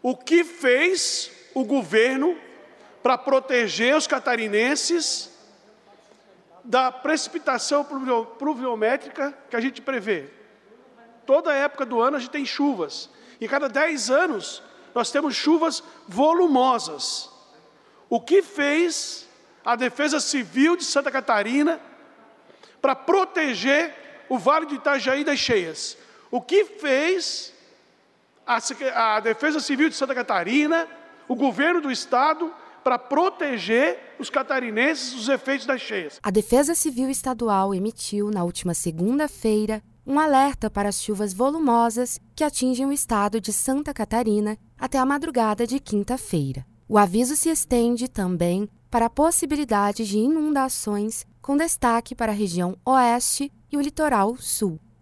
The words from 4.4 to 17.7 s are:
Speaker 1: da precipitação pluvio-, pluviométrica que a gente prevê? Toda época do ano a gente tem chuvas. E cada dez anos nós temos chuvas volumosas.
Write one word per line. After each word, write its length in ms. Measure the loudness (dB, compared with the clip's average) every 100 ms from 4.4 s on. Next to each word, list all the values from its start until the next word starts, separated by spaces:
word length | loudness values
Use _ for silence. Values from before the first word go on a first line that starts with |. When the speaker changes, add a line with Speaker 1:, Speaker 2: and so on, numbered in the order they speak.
| 0 0 2 0 0 -2 -2 -6 -10 -20 -20 _ _ _ _ -20 _ _ _ _ _ -20
Speaker 1:
da 260 | 0 2 2
precipitação 960 | -2 -2 -2 -4 -6 -2 -2 0 -2
pluvio-, 420 | -2 -6 -2 -2 -2
pluviométrica 1040 | -6 -6 -4 -6 0 0 0 -6 -6 -6 -8 -8
que 60 |
a 60 | -4
gente 200 | -4 -6
prevê? 480 | -6 -6 -4 -6 -6 -20 -20 _ _ -20 -20 -20 -20 -18
Toda 300 | 2 2 4
época 320 | 0 0 -2 -2
do 140 | 2
ano 160 | 2 0
a 40 |
gente 120 | -6
tem 120 | -6
chuvas. 640 | -6 0 0 0 -4 -8 -16 -20 -20 -12
E 60 | -4
cada 220 | -2 0
dez 420 | 0 0 -2 0
anos 500 | 2 2 -2 -8 -14 -18 -20 -6
nós 200 | -4 0
temos 240 | 0 -2 0
chuvas 460 | 2 4 2 -2 -12 -20 -10
volumosas. 1200 | 2 4 6 4 4 4 2 -4 -8 -8 -8 -10 -20 -20 -20 _